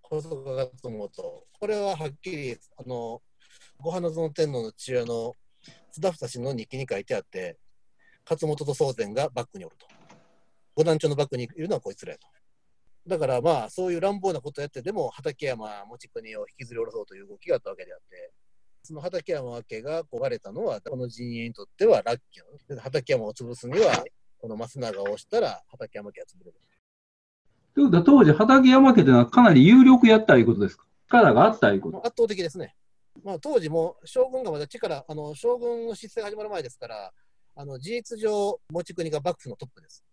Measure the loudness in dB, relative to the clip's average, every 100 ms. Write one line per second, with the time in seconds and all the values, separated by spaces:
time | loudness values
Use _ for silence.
0 | _ -10 -10 -14 -10 -8 -10 -12 -16 -14
1 | -14 -14 -16 -18 _ _ -6 -4 -6 -6
2 | -10 -12 -12 -10 -10 -12 _ _ -14 -12
3 | -12 -14 _ _ _ _ _ _ -10 -6
4 | -8 -6 -8 -4 -4 -4 -10 _ -8 -6
5 | -4 -8 -8 -12 _ _ -20 _ _ -8
6 | -8 -6 -14 -10 -8 -10 -12 -12 -8 -10
7 | -6 -8 -8 -12 -12 -16 _ _ _ _
8 | _ _ -10 -6 -6 -6 -8 -4 -4 -4
9 | -6 -4 -6 -8 -12 -16 -20 _ _ _
10 | _ _ _ _ _ _ _ -2 0 0
11 | -2 -4 -6 -6 -10 -12 -8 -8 -8 -16
12 | -18 -20 _ _ _ _ _ _ _ _
13 | -8 -4 -2 0 0 -2 -4 -8 -6 -4
14 | -4 -2 -4 -6 -10 -12 -12 -10 -10 -8
15 | -8 -8 -12 -8 -10 -8 -12 -16 -20 -20
16 | -18 -18 -16 -16 -16 _ -14 -10 -8 -10
17 | -14 -20 -20 -20 -6 -6 -6 -16 -20 -20
18 | _ -20 -20 _ _ _ _ _ -20 -14
19 | -10 -10 -8 -10 -10 -14 -14 -14 -10 -10
20 | -10 -8 -8 -8 -12 -10 -8 -8 -10 -12
21 | -12 -12 -12 -10 -12 -14 -20 _ 2 2
22 | 0 -8 _ _ _ -20 _ -16 -8 -8
23 | -4 -4 -4 -12 -16 -14 -6 0 2 0
24 | -6 _ _ _ -14 -12 -12 -10 -10 -8
25 | -8 -10 _ -4 -4 -6 _ -18 -16 -14
26 | -16 -20 -20 _ -20 _ _ _ _ _
27 | _ _ _ _ _ _ _ 2 4 6
28 | 8 8 8 6 6 8 8 8 8 6
29 | 6 6 6 6 8 8 10 10 10 10
30 | 8 8 8 6 6 2 -2 -4 _ _
31 | _ 6 8 8 4 4 2 2 -4 -8
32 | -10 -2 -2 -2 -6 -8 -16 _ _ _
33 | _ -20 -14 -12 -2 -2 -2 -4 -4 -8
34 | -8 -4 -2 -4 -8 -8 -10 -10 -8 -8
35 | -10 -14 -14 -8 -6 -4 -6 -8 -10 -12
36 | -12 -12 -10 -12 -10 -10 -12 -16 -16 -16
37 | -18 _ _ _ _ -20 -16 -16 -10 -10
38 | -10 -6 -4 -2 -2 -6 _ -12 -10 -10
39 | -6 -6 -6 -8 -14 -16 -18 _ _ _
40 | _